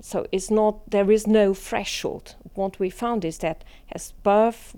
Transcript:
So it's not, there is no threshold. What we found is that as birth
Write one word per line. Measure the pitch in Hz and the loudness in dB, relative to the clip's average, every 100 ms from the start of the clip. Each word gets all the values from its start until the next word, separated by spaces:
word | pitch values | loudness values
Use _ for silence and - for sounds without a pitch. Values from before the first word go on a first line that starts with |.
So | - 196 - | -8 -6 -4
it's | 190 - | -6 0
not, | 214 214 214 - | 2 2 0 -2
there | 202 196 | 0 4
is | 214 214 | 2 4
no | 220 196 | 4 4
threshold. | 190 - 220 196 - - - - - - | 0 -4 -6 -6 -6 -6 -8 -14 -20 -14
What | - 196 - | -6 -6 -4
we | 185 | -6
found | - 233 233 | -4 -4 -4
is | 165 - | -4 -4
that | 165 160 - - - | -6 -6 -14 -20 -16
as | - - - | -14 -14 -2
birth | 202 208 226 226 - | 2 4 4 0 -14